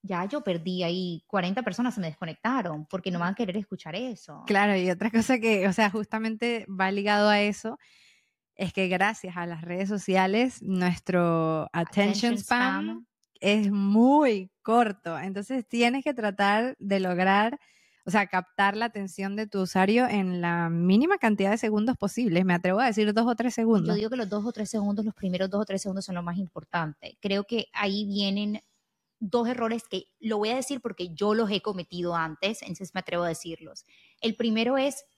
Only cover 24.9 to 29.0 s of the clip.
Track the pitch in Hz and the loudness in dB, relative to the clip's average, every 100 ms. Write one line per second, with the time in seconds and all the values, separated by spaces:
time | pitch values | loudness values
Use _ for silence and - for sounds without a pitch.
24.9 | 202 220 - 190 180 190 202 214 196 196 | 0 -2 -4 -4 -2 0 0 -2 -2 -4
25.9 | 190 190 180 175 175 185 - - 175 160 | -6 -6 -6 -4 -4 -6 -10 -6 -4 -4
26.9 | 147 - - 202 196 202 233 202 - 208 | -6 -16 -8 -2 -2 -2 -4 -6 -4 -2
27.9 | 196 208 202 196 196 208 208 _ _ _ | -2 -2 -2 0 0 -2 -6 _ _ _
28.9 | _ | _